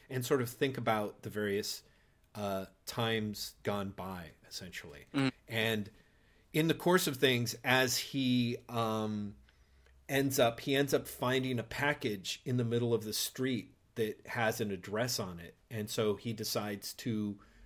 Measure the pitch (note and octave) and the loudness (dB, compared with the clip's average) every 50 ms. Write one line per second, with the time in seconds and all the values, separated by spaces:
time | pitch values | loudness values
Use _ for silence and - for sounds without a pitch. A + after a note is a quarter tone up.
0 | - - C3 C3 B2 - D3+ C3 B2 A#2+ - - D3 C3+ C3 C3+ A#2 A2+ A2 G#2+ | -14 -8 -6 -6 0 2 2 2 2 -2 -2 -2 -2 -2 0 0 0 2 2 2
1 | G#2 G2+ - - - G#2+ F#2+ G#2+ G#2 G2+ G2 G#2 G#2+ - - - - _ _ _ | 0 -2 -6 -8 -10 -6 -4 -2 0 0 0 0 -2 -4 -6 -8 -12 _ _ _
2 | _ _ _ _ _ _ - G#2+ G#2 G2+ F#2+ F#2+ F#2+ F#2+ - _ _ - - B2 | _ _ _ _ _ _ -8 -6 -4 -2 -2 -2 -4 -8 -12 _ _ -8 -4 -2
3 | A#2 A2+ A2+ A2 G#2+ G#2+ G2+ - - - - - - G#2+ G2+ G2+ G2 G2 G2 - | 0 2 2 2 0 -2 -4 -6 -8 -10 -10 -6 -4 -2 -2 -2 -2 -4 -6 -8
4 | F#2 F#2+ F#2+ F2+ E2+ D2+ - - - - - - F#2+ F2 - - - E2+ D2 D2 | -8 -8 -8 -8 -10 -12 -16 -20 -18 -14 -12 -12 -12 -10 -12 -12 -12 -12 -16 -18
5 | - - - C#3+ C3+ C3 - _ _ - A2+ A2+ A2 A2+ A2 G#2+ G2+ - - - | -14 -6 -2 0 0 0 -2 _ _ -6 -2 0 2 2 2 0 -2 -4 -10 -18
6 | - _ _ _ _ _ _ _ _ _ - - D#3+ E3 D3+ - - F3 F3+ F3+ | -20 _ _ _ _ _ _ _ _ _ 0 2 4 4 2 2 4 4 4 6
7 | F3+ E3 C3+ - C#3+ C3 B2+ A#2+ A#2 B2 - - - B2+ B2+ C3 C3 B2+ B2 - | 4 2 2 4 4 4 6 4 2 0 -2 -2 2 4 4 6 4 4 2 0
8 | - - - C3+ C3+ B2+ B2 B2 A#2+ A#2 A#2+ - - - A#2+ A#2 A#2 A2 A2 A2 | -2 -2 -2 0 2 4 4 4 4 2 0 -4 -6 -6 -2 -2 0 0 0 0
9 | A2 G#2+ G#2+ G#2 G#2 G2+ G2+ - - - _ _ _ _ _ _ _ - - _ | 0 -2 -2 -4 -4 -6 -10 -14 -20 -20 _ _ _ _ _ _ _ -20 -20 _
10 | _ - C#3 C3+ C3+ C3+ - D3 B2 A#2 A#2 - - D3 C#3 C#3 C#3+ C3 D3+ B2+ | _ 0 2 2 2 2 4 4 4 4 2 0 -2 2 2 2 4 4 2 0
11 | - - - - C3+ B2 B2+ C3 C3 C3 B2+ A#2 G#2+ - - - C#3+ D3 D3 - | 0 -4 -6 -2 0 2 2 2 2 0 -2 -2 -4 -4 -4 0 0 0 0 0
12 | - A#2 G#2 F#2+ F2 - - - - C3+ B2 B2 A#2+ A2+ A#2 A#2+ B2 A#2 A#2 A2 | -2 -2 -2 -4 -6 -8 -8 -6 -4 0 0 2 2 2 2 2 2 2 2 0
13 | G#2+ G#2+ G#2 - - - - - B2+ C3+ B2+ G#2 F2+ - - _ _ _ _ A#2+ | 0 -2 -2 -2 -4 -4 -2 -2 0 0 0 -2 -4 -6 -14 _ _ _ _ -4
14 | A2 G#2+ - - - - - A#2+ A2+ A2 A#2+ - A2+ G#2 G2 F2+ F2 G2+ G2+ G#2+ | -2 -2 -4 -6 -10 -6 -2 2 2 2 2 0 -2 -2 -2 -4 -6 -4 -2 0
15 | B2 B2+ - - G#2 F#2 F2 E2+ E2+ - - _ _ - A2+ G#2+ G#2 G#2+ - - | 0 0 0 -2 -4 -6 -8 -10 -12 -14 -18 _ _ -8 -6 -6 -6 -2 -2 0
16 | A2 G#2+ G2+ G2+ - A#2 A2 A2 A2 - - A2 G#2 G#2 G#2 G2+ - - - - | 2 2 0 0 -2 -6 -6 -4 -4 -2 -2 -2 -2 -2 -4 -6 -8 -10 -10 -6
17 | - B2+ A2 G#2+ G#2 G#2 G2 - - - - - - | -4 -2 -2 0 -2 -2 -4 -6 -12 -20 -20 -20 -20